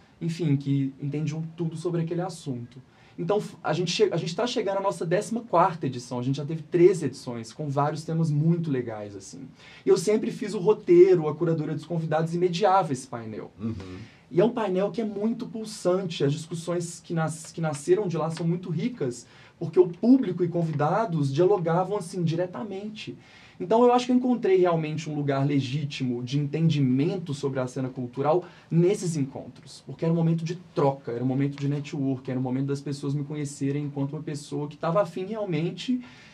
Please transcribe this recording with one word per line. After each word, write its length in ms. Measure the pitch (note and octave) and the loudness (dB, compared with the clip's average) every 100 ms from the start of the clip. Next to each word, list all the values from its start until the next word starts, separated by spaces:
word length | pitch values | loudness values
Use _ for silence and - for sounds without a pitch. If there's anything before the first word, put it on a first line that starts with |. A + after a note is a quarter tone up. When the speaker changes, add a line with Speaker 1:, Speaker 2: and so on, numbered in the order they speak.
| _ - | _ -8
Speaker 1:
enfim, 340 | E3+ E3 E3 C#3+ | -6 -2 2 2
que 360 | C#3 C#3 C3+ - | 2 0 -2 -6
entendiam 400 | C#3+ D3 D#3 D#3+ E3 - | -6 -4 -4 -6 -8 -6
tudo 200 | E3 - | -6 -4
sobre 260 | F3+ E3 | -4 -2
aquele 200 | D#3+ E3+ | -2 -4
assunto. 580 | F#3 E3+ D3 B2 A#2+ - - _ - - | -6 -8 -8 -8 -10 -16 -20 _ -18 -6
Então, 200 | E3+ G#3 | -2 0
f-, 160 | - - | -2 -6
a 100 | - | -4
gente 160 | D#3 F3 | -2 0
che-, 180 | - G#3 | 2 2
a 60 | D#3+ | 2
gente 180 | - - | -4 -2
tá 100 | A#3+ | -2
chegando 320 | B3 G3 G3 | -2 -2 0
à 40 | |
nossa 220 | G3+ G3 | -2 -2
décima 380 | F3 F#3 G#3 A3 | 0 0 0 -6
quarta 460 | - E3+ F#3 E3 C#3 | 0 4 4 2 -6
edição, 320 | A#2+ - B2 | -6 -6 -4
a 20 | |
gente 140 | B2 C#3 | -2 -2
já 100 | D3 | -4
teve 160 | D#3+ | -6
treze 440 | - F3 F3+ F3 C3+ | -2 6 6 6 -2
edições, 460 | - - A#2 A2+ | -6 -10 -10 -10
com 160 | - D3+ | -8 -4
vários 360 | C#3 C#3+ D3+ | 0 0 -2
temas 260 | - E3 D#3 | -4 0 2
muito 400 | D3 D#3+ E3+ D#3+ | 2 4 2 0
legais, 460 | C3 A2+ G#2+ G#2 G2 | -2 -4 -8 -10 -12
assim. 320 | - - F2 - - - | -16 -16 -18 -20 -20 -4
E 60 | - | 2
eu 80 | - | 4
sempre 320 | E3+ G#3+ - | 4 0 0
fiz 240 | - G#3 | -6 -6
o 60 | G3+ | -2
roteiro, 680 | F3+ G#3+ - F3 F#3+ F3 D3+ | 2 2 8 10 10 8 2
a 60 | |
curadoria 400 | C#3+ E3 D#3 D3+ | 0 0 0 -2
dos 120 | D3+ - | -6 -4
convidados 500 | E3+ D#3+ D3+ E3 F3 | -4 -2 -2 0 0
e 20 | |
mediava 560 | F3+ E3+ G3+ F#3+ D#3+ | 0 2 4 4 2
esse 140 | C3 - | -2 -8
painel. 440 | A#2+ A2 G#2 - - | -10 -10 -10 -12 -8
Speaker 2:
Uhum. 140 | A2 F2+ F#2 F2+ A2+ - - | -8 -6 -10 -14 -16 -20 -4
Speaker 1:
E 100 | E3 | 2
é 60 | A3 | 2
um 60 | |
painel 400 | A#3+ G#3 F#3 G3+ | 2 -2 0 -2
que 100 | - | -2
é 40 | G#3+ | -4
muito 420 | G3 G#3+ A#3 - | -2 -2 -4 -6
pulsante, 760 | A3 G#3+ - F3+ F#3 F#3 - | -10 -10 -4 0 0 0 0
as 100 | C#3+ | 0
discussões 680 | D3+ - E3 - F3 E3+ - | 0 -4 -8 -4 -4 -4 -10
que 140 | - | -6
nas-, 380 | E3 D#3 - - | -2 -2 -4 -10
que 100 | - | -4
nasceram 460 | D#3+ C#3+ - F#3 G3 | -4 -2 2 2 2
de 100 | D#3+ | -2
lá 120 | D#3+ | -2
são 160 | E3 E3 | -2 -2
muito 240 | F3+ - | -2 -2
ricas, 560 | D3+ A#3+ - C3 A#2+ - - - - | -4 -4 -2 -4 -6 -12 -20 -20 -10
porque 220 | E3 F#4 | 0 4
o 80 | - | 4
público 560 | - A#3 C4 F#3 F3 | 4 6 6 6 0
e 40 | E3+ | 0
convidados 840 | E3+ D#3+ C#3+ D3 G3 A3 D#3+ C#3 | 0 0 2 2 2 0 0 0
dialogavam, 640 | C3+ F#3 G#3 E3 E3+ F#3 G#3 | 4 4 4 2 2 0 -2
assim, 260 | - F#3+ | -4 -2
diretamente. 920 | D#3 E3 F3+ A#3+ A3 F#3+ G#3+ G#3+ - C#3+ - - - - | 0 0 -2 -6 -8 -8 -10 -10 -12 -14 -16 -20 -18 -8
Então, 240 | F3+ A3+ | 2 6
eu 80 | B3 | 6
acho 140 | B3 B3 | 6 4
que 60 | |
eu 40 | B3 | 2
encontrei 420 | B3+ A#3 G3 F#3 | 2 0 4 4
realmente 520 | F3+ E3 D#3 D#3 D#3 | 4 2 0 -4 -6
um 60 | D3 | -4
lugar 280 | C#3 C#3 | 0 2
legítimo 800 | C#3 C#3+ A#2+ C#3+ D3+ - B2+ A#2+ | 2 2 0 -2 -4 -4 -2 -2
de 160 | B2 C#3+ | -2 -2
entendimento 960 | C#3+ D#3 E3 C#3+ C3 B2+ D#3+ G3 E3 | 0 2 2 4 4 4 2 -2 -6
sobre 260 | C#3 C#3 C3 | -4 -4 -2
a 60 | B2+ | -4
cena 240 | C#3 B2+ | -4 -6
cultural 560 | C3 B2 - C#3 F3 - - - | -6 -8 -2 2 2 0 -14 -2
nesses 480 | E3 F3 G#3 F#3 D#3+ | 4 4 4 0 -2
encontros, 640 | C3+ A2 - - - - - | -2 -6 -14 -18 -20 -20 -14
porque 180 | C#3 E3 | -4 0
era 80 | |
um 20 | E3+ | 2
momento 300 | E3 E3 - | 2 2 -2
de 120 | F3+ - - | -6 -6 0
troca, 360 | C#3+ C#3 - | 0 0 -4
era 120 | A#2+ | -4
um 40 | B2+ | 0
momento 300 | C#3 C#3+ C#3+ | 0 -2 -2
de 100 | C#3+ | -4
network, 600 | D3 C#3+ D#3 C3+ B2+ - | -4 -4 -4 -2 -2 -4
era 100 | B2+ | -4
um 40 | |
momento 240 | B2+ C3 C#3 | -2 -2 -2
das 140 | C#3 | -4
pessoas 340 | D3 C#3+ C#3+ C#3+ | -6 -6 -4 -4
me 80 | |
conhecerem 600 | C#3+ D3+ C#3+ - C#3 C#3+ D3 | -4 -6 -6 -4 -4 -2 -4
enquanto 280 | C#3+ C#3 | -4 -4
uma 80 | D#3 | -6
pessoa 460 | D#3 D3 - C#3+ D3 | -8 -8 -6 -6 -6
que 100 | - | -6
tava 240 | E3 F#3 | -2 0
afim 240 | G3+ F#3 F#3 | 0 -4 -6
realmente 760 | A3 G3+ D3+ E3+ - - B3 - - - | -6 -2 -2 -2 -4 -4 -4 -4 -20 -20